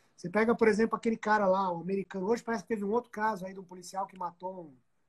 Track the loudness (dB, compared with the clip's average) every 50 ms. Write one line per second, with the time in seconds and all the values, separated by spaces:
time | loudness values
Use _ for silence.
0 | _ _ _ -12 -10 -2 0 2 2 2 4 4 4 4 6 4 2 2 0 0
1 | 0 0 0 0 2 2 2 4 4 4 4 4 2 0 -2 -4 -4 -2 -2 -2
2 | -4 -4 -6 -4 0 0 0 0 0 -4 -4 -4 -4 -4 -4 -2 0 0 0 0
3 | -2 -4 -4 -2 -2 -2 -2 -4 -6 -10 -10 -12 -16 -16 -16 -18 -16 -10 -6 -6
4 | -6 -6 -8 -8 -8 -8 -8 _ -10 -10 -10 -10 -14 -16 -18 -20 _ _ _ _
5 | _